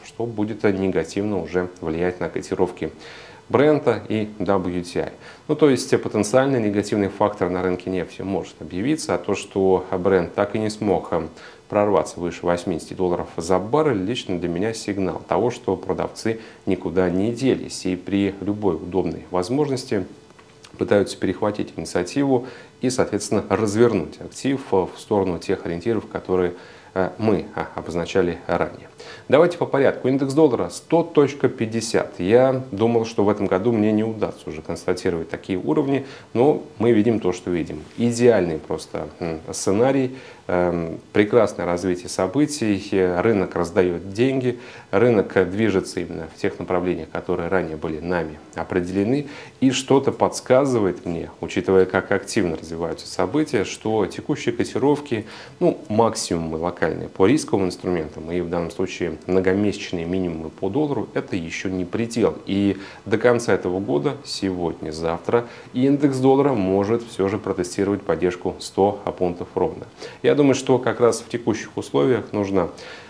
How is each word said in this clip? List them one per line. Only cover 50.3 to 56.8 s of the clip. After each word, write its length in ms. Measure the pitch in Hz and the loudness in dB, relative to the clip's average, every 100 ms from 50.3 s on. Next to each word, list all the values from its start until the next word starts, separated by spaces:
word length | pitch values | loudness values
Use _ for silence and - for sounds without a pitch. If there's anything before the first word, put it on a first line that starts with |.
| - - 127 143 120 98 - 87 | 0 4 4 4 2 2 0 -4
мне, 260 | 85 80 - | -6 -6 -10
учитывая, 460 | - - 92 95 90 | -4 -2 4 4 6
как 260 | 95 - | 2 0
активно 460 | 98 - 117 87 80 | -2 0 0 0 -2
развиваются 500 | 82 82 82 80 - | -6 -6 -6 -6 -8
события, 560 | - 92 143 156 117 | -4 -2 0 0 -2
что 420 | 90 - 110 110 92 | -4 -4 -2 0 -2
текущие 460 | - - 147 - | -4 -6 -4 -4
котировки, 720 | - - 110 135 143 - 110 107 - - - | -2 -2 0 2 0 -2 -6 -6 -14 -14 0
ну, 180 | 175 - - | 0 0 -2
максимумы 720 | 107 113 107 - 87 82 80 | 4 4 2 -2 -2 -2 -2
локальные 500 | 85 - | -4 0